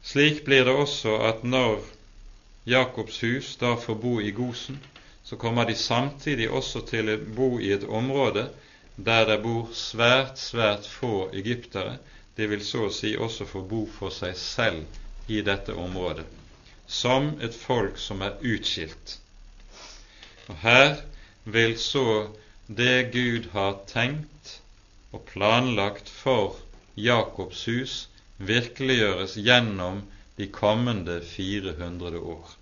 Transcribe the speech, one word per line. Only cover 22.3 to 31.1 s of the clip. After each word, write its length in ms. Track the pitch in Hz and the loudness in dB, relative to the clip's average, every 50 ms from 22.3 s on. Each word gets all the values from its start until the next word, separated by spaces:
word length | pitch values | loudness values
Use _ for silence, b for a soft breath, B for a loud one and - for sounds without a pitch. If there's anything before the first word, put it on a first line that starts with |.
| 107 B B B B B B | -10 B B B B B B
det 460 | - 110 104 120 123 127 127 127 120 107 | -12 -2 0 2 4 4 4 2 0 0
Gud 340 | 123 123 120 117 117 117 - - | 0 0 0 0 -2 -4 -4 -2
har 240 | 104 98 98 98 98 - | 0 0 0 -2 -4 -10
tenkt 720 | - - 120 117 127 143 151 151 - - - _ - - - - - - - _ _ - - - - - | -6 -2 -2 0 0 -2 -4 -8 -10 -14 -20 _ -20 -20 -20 -20 -20 -20 -20 _ _ -20 -20 -20 -16 -16
og 80 | 104 - - | -16 -16 -12
planlagt 800 | - 92 98 104 113 120 127 131 120 101 98 101 101 - - - | -4 0 4 4 4 4 4 2 0 0 0 0 -2 -6 -14 -16
for 480 | - - - 139 131 117 98 - - - - - - - - - - - | -18 -4 0 2 2 4 2 0 -4 -10 -16 -18 -20 -20 -20 -18 -12 -2
Jakobs 680 | 104 117 120 117 101 - - - 95 85 - - - | 2 2 4 4 2 0 -4 -8 -10 -8 -8 -8 -4
hus, 300 | - 117 123 131 131 - - - - b b b b b - | -2 -2 -2 -4 -6 -8 -10 -12 -14 b b b b b -12
virkeliggjøres 1000 | 98 95 110 120 120 120 - - 135 131 131 120 110 101 95 87 92 95 - 110 | -2 2 2 2 2 0 -6 -4 0 2 4 4 4 2 2 0 -4 -6 -6 -2
gjennom 640 | 101 117 123 123 120 110 101 95 90 90 95 101 98 B B B B B B | 4 6 6 6 6 2 -2 -2 -4 -4 -4 -6 -10 B B B B B B
de 100 | - 104 | -8 -8
kommende 760 | 95 - - - 104 107 113 120 123 117 101 87 85 | -8 -4 2 4 4 4 4 2 0 0 -2 -2 -4